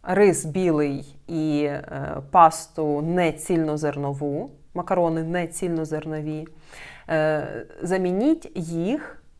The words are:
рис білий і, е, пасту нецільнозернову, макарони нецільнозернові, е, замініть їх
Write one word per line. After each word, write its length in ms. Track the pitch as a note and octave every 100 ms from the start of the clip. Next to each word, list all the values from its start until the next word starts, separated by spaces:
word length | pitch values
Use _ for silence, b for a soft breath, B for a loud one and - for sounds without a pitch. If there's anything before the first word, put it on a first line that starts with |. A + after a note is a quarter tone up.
рис 420 | - F#3 G#3 E3
білий 720 | D#3 F#3 F#3 D3+ D3 C#3 C#3+ - -
і, 360 | E3 D#3 D3
е, 540 | D3 C#3 - C#3+ C#3+ C#3+ C#3
пасту 720 | F#3 D#3+ - - - D3+ D3
нецільнозернову, 1500 | D#3+ F3+ E3 D#3 - E3+ D#3 D3+ D3+ C#3 C#3 C#3 C#3+ D3 C4+ - -
макарони 480 | F3 F3 F#3 E3+ D#3+
нецільнозернові, 1300 | D#3+ F3 E3+ - F#3 E3 D#3 D3+ D#3 D#3 D3+ D#3 D#3+ B B B B B B
е, 560 | D#3 D#3 D3+ C#3 - - -
замініть 720 | E3+ F#3+ F3+ F#3 C#4 D#4+ -
їх 680 | - E3 E3 F3+ D4 - - -